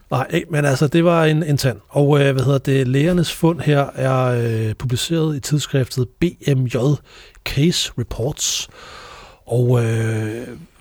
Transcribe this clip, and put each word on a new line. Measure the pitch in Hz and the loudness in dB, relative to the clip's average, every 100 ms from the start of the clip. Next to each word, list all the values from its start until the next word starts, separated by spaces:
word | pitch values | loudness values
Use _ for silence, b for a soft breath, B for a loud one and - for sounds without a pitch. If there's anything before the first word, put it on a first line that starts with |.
| - | -4
Nej, | 131 - | -4 -2
ikke, | 170 - | -4 -2
men | 147 143 | 0 0
altså, | 131 147 | 2 2
det | 165 | 4
var | 170 170 156 | 4 4 4
en, | 156 | 2
en | 160 139 | 0 0
tand. | 131 - - | 0 -2 -4
Og, | 143 143 143 | 0 4 4
øh, | 139 | 4
hvad | 131 | 2
hedder | 123 139 | 2 0
det, | 143 135 127 | 2 0 2
lægernes | 135 165 180 - | 0 2 2 0
fund | - 165 170 | 0 0 2
her | 147 143 139 - | 0 2 0 -2
er, | 131 131 127 | 0 2 2
øh, | 120 117 110 110 | 0 0 0 -2
publiceret | 107 123 123 - 165 156 143 | -4 -4 -4 -2 0 0 -2
i | |
tidsskriftet | - 147 - 135 123 131 120 - | -2 -2 0 0 0 -2 -4 -2
B | 170 - - | -2 -2 0
M | 131 123 | 0 0
J | 127 139 139 - B B B - | 0 2 0 -4 B B B -6
Case | 135 170 - - - | 0 2 0 -4 -6
Reports. | 117 - 123 - - - - B B B B B B B - | -6 -4 -6 -4 -6 -6 -8 B B B B B B B -4
Og, | 120 123 120 | 0 2 2
øh, | 113 113 113 110 110 117 123 120 - _ | 2 0 -2 -2 -4 -6 -10 -14 -20 _